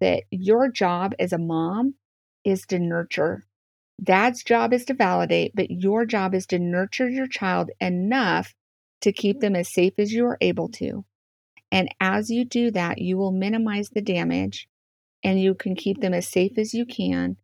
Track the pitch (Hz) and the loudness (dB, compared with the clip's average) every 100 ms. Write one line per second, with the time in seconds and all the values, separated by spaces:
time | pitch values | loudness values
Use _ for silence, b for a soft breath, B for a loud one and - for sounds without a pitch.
0 | 185 175 - 185 185 226 269 233 190 175 | 0 0 -2 -2 2 4 2 0 0 0
1 | 190 - 180 175 165 165 165 202 262 277 | -4 -4 -2 -2 -2 -2 -2 0 -2 -4
2 | _ _ _ _ - 190 - 180 170 170 | _ _ _ _ -2 -2 -2 -2 0 -2
3 | 175 - 156 190 - _ _ _ _ - | -4 -2 -2 -2 -10 _ _ _ _ -6
4 | 190 190 233 240 - 233 226 247 247 262 | 2 4 4 0 2 2 4 0 0 0
5 | 202 180 175 170 165 - - 180 190 214 | 2 2 2 2 0 -2 -2 0 0 2
6 | 233 226 190 190 185 180 175 175 190 - | 2 0 0 -2 0 -2 0 -2 -2 -2
7 | 254 262 262 - 190 180 175 - 180 180 | -2 -2 -4 -4 -2 0 -2 -4 -2 0
8 | 190 269 214 165 190 - _ _ _ _ | 0 0 2 0 -2 -10 _ _ _ _
9 | 208 196 202 254 214 185 175 - 180 - | 0 2 0 2 0 0 0 2 2 2
10 | 208 220 240 - 185 175 165 226 - - | -2 0 0 2 0 0 -4 -6 -6 -8
11 | - _ _ _ _ _ _ 190 185 - | -12 _ _ _ _ _ _ 0 0 0
12 | 190 202 214 233 247 240 240 202 170 - | 0 0 0 -2 0 0 2 2 -2 -2
13 | 180 185 196 190 190 226 220 202 208 214 | -2 0 0 0 0 0 0 -2 -4 -4
14 | 208 175 170 170 196 202 - _ _ _ | -2 0 0 0 -2 -6 -14 _ _ _
15 | _ _ 196 190 190 185 - 185 - 196 | _ _ 0 2 2 2 -2 -4 -4 -2
16 | 196 175 180 - 185 - 214 226 240 - | -2 -2 0 0 2 0 -2 -2 -4 -4
17 | 180 90 87 92 | -2 0 -2 -6